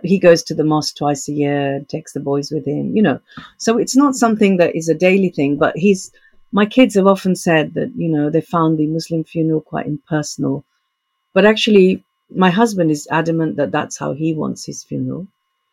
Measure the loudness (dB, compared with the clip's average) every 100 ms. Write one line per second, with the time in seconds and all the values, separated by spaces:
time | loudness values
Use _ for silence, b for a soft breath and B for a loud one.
0 | 2 4 6 4 2 -2 0 0 -2 -4
1 | -4 -4 -6 -4 -2 0 -2 -4 -8 -12
2 | -10 -8 -4 -4 -4 -6 -4 -4 -2 0
3 | 2 0 B B B _ -2 -2 2 2
4 | 2 2 0 2 2 4 2 0 -2 0
5 | 2 2 0 0 -2 0 -2 2 2 2
6 | -4 b b b _ -2 2 4 4 4
7 | 2 2 0 0 2 2 2 -4 -6 -4
8 | -2 0 0 -2 -2 0 0 0 -2 -4
9 | -4 -6 -4 -2 0 -2 -4 -8 -6 -10
10 | _ -4 -4 -6 -4 -4 -10 _ _ _
11 | _ _ _ 2 4 2 4 6 6 2
12 | _ _ _ 0 2 2 0 2 0 -2
13 | -2 -4 -2 -2 -2 -2 -4 -4 -6 -8
14 | -8 -4 -4 -4 -6 -8 -12 -16 -10 -8
15 | -6 -8 -12 _ _ _ _